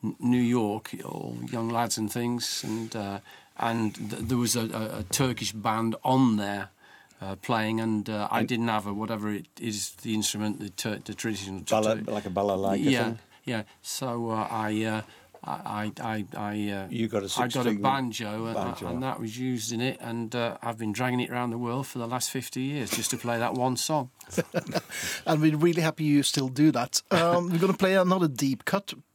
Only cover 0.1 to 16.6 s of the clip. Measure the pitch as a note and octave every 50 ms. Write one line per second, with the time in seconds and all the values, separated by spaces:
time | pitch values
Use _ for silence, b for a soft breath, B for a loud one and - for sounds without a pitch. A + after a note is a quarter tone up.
0.1 | - _ - A#2+ B2 B2 B2 A#2+ A#2+ B2 A2 G#2 G#2 A2 - - - - - -
1.1 | - - - A#1+ A#1+ - A#2+ - - A#2 A2+ A2+ A#2 A#2 A#2+ A2+ - - A2 G#2
2.1 | - B2 A#2+ A#2+ A#2+ A#2+ A#2 - - - - A2 G#2+ A2+ A2+ A2+ A2+ A2+ G#2 G2
3.1 | G2 G2 - B B B B B B - - A#2 A#2 A#2 A2 G#2+ - - A2 G#2
4.1 | G#2+ G#2 G2 F2+ C3 A#2+ A#2+ A2+ - A#2+ A2+ A2+ - A2 A2 G#2+ A2 G#2+ G#2+ -
5.1 | - - C#3 B2+ A#2+ - A2+ G2+ G#2+ A2 G2+ A#2 A2 A2 A2+ A2+ A2+ - - B2+
6.1 | C3 C3 C3 B2 A2 G#2 G2+ G2+ G2+ G2+ F#2+ - _ b b b b b b b
7.1 | b _ - F#2+ G2 F#2+ - - B2+ A2 G#2+ A2 A2+ A2 A2+ A2+ A2 G#2+ G2+ A2+
8.1 | A2 G#2 G#2 - - A#2 A2 - B2 A2+ A#2 A#2 A2 G#2+ G2 G2+ G2 G#2 A2 A2
9.1 | A#2 G#2+ G#2 G#2+ G#2 G2 F2+ - _ - - A#2 G#2+ G2+ F#2+ - - - - A#2+
10.1 | A2 G#2+ G#2 - - G#2 G#2+ G#2+ G#2 - G#2 G2+ - - - A2+ G#2+ - - -
11.1 | G#2 - - A#2 G#2+ G2 F#2+ G2 F#2+ F#2+ - - - A2 G#2+ G#2+ A2+ G#2+ G#2+ -
12.1 | - G#2 G2+ G2+ F2+ G2 G2 G2+ G2 F#2+ F#2+ F#2+ G2 - - C#3+ C3+ A#2+ A2+ A2+
13.1 | A#2 A2+ b b b b b - A#2+ A2 G#2 b b b b - - - C#3 B2+
14.1 | A#2 A#2+ A#2 A2+ A2 G#2+ A2 - - A2 A2 G#2+ G#2+ G#2+ A2 A2 G#2+ A2 G#2+ b
15.1 | b b b b b - - - - - - - G#2+ G#2 G#2+ G#2+ G2+ - B2 A2+
16.1 | A2 G#2+ G2+ - - - G#2 G#2 G#2 G#2+